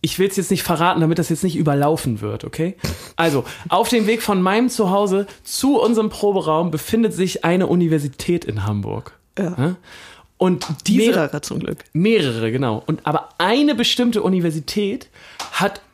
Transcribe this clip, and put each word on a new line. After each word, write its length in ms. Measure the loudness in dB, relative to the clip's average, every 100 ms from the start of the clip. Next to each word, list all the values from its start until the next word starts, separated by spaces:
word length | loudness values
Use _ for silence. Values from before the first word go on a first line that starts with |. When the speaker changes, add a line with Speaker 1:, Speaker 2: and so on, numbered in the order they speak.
Speaker 1:
ich 180 | -4 0
will's 160 | 0 0
jetzt 160 | -2
nicht 120 | -2
verraten, 360 | 0 2 2 4
damit 200 | 2 2
das 100 | 0
jetzt 140 | 0 -2
nicht 100 | 0
überlaufen 640 | 0 2 2 0 -2 -4
wird, 240 | -6 -6
okay? 320 | -10 -4 -4 -4 -8 -8 -10 -2
Also, 300 | 0 0 -2 -12 -2
auf 180 | 0 2
dem 200 | 2 2
Weg 140 | 0
von 200 | 2 2
meinem 260 | 2 2 0
Zuhause 580 | 0 0 2 2 0 -2 -12 -10
zu 340 | -2 2 2
unserem 280 | 4 2 0
Proberaum 600 | 0 0 2 2 2 0
befindet 420 | -2 -2 2 2
sich 320 | 2 -2 0 2
eine 220 | 2 2
Universität 760 | 2 4 2 -2 -6 -2 -2
in 220 | -2 -4 -2
Hamburg. 520 | -2 -4 -6 -10 _ _ -6
Speaker 2:
Ja. 160 | -4 -2
Speaker 1:
Ja? 180 | -2 -2 -12 -20 -20 -20 _ _
Und 280 | 0 0 -4 -6 0
diese 240 | 2 4
Speaker 2:
Mehrere 300 | 2 0 -4
zum 180 | -8 -8
Glück. 240 | -6 -8 -6
Speaker 1:
Mehrere, 580 | 0 2 2 2 0 -2
genau. 300 | 0 -2 -2 -4
Und 180 | -4 -2
aber 240 | -4 -6 _
eine 380 | 0 2 2 2
bestimmte 480 | 0 2 0 2
Universität 840 | 2 2 0 -2 -6 -4 -2 -4 -12 -20 -20 -16 -10
hat 300 | -2 -4 -4 _